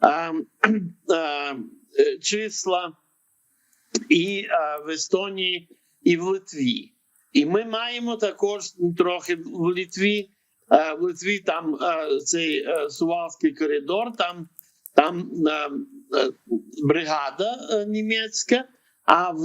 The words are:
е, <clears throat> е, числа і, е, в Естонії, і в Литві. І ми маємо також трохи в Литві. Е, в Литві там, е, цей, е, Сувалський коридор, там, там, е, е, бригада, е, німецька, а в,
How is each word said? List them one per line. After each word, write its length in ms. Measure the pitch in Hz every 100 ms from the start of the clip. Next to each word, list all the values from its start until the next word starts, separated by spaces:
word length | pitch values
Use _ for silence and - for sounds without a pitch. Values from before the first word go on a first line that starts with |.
е, 280 | - 151 165 160 - _
<clears throat> 500 | 208 214 170 - -
е, 420 | 165 156 143 143 135 - - _ - 147 -
числа 720 | - 208 214 - 196 180 175 160 _ _ _ _ _ _ _ _ _ - 233
і, 380 | 170 185 202 202
е, 280 | 175 151 147 151
в 40 |
Естонії, 800 | 160 - 185 196 190 185 180 175 - _ _
і 160 | - 170
в 60 |
Литві. 680 | 180 190 190 156 127 117 - _ _ _ _
І 140 | 151 147
ми 200 | 190 226
маємо 520 | 220 240 240 233 226
також 460 | 208 185 202 202 - - 175 170
трохи 380 | 180 180 - 170
в 240 | 160 185
Литві. 680 | 170 180 180 - 202 208 196 _ _ _ _
Е, 220 | - 160
в 80 | 156
Литві 380 | 180 170 185 202
там, 360 | 185 165 165 143
е, 440 | 180 160 151 135
цей, 380 | - 170 160 147 143
е, 220 | 165 147
Сувалський 640 | - 165 170 165 - 160
коридор, 600 | 139 156 147 139 190 233 226
там, 320 | 175 175 170 - _ _ - -
там, 360 | 151 175 - 151 156
е, 40 |
е, 180 | 151 147 139 - - - 147 135 - - - - -
бригада, 720 | 143 156 156 151 139 151 208 247 -
е, 140 | 220 208
німецька, 800 | 214 214 220 220 - - 247 262 _ _ _
а 280 | - 165 180
в, 60 | 160